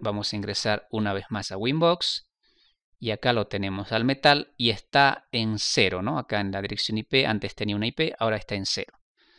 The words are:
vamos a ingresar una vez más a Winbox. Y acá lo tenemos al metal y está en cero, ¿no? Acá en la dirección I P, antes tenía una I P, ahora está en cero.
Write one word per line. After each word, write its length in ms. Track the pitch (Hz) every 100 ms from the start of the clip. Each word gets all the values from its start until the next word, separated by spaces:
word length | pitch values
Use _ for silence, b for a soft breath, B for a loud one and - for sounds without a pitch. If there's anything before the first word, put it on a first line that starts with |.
vamos 320 | 107 104 101
a 20 | 107
ingresar 520 | 98 101 110 107 -
una 220 | 110 104
vez 120 | 98 -
más 240 | 104 -
a 40 | 95
Winbox. 720 | 117 156 170 175 - - - _ _ _ _ _ _ -
Y 120 | 113
acá 200 | 104 127
lo 160 | 117 101
tenemos 460 | 101 98 95 104
al 100 | 113
metal 500 | 120 135 147 143 - -
y 140 | 117
está 580 | 104 - 143 139 - -
en 260 | 120 110 107
cero, 440 | - - 95 90
¿no? 180 | 101 151
Acá 220 | 117 104
en 100 | 98
la 100 | 95
dirección 360 | 98 104 - 110
I 60 |
P, 220 | 107 135 131
antes 300 | 107 101 -
tenía 220 | 104 101
una 100 | 113
I 60 |
P, 200 | - 160 -
ahora 160 | 113 107
está 200 | - 101
en 100 | 98
cero. 260 | - - _ _ b b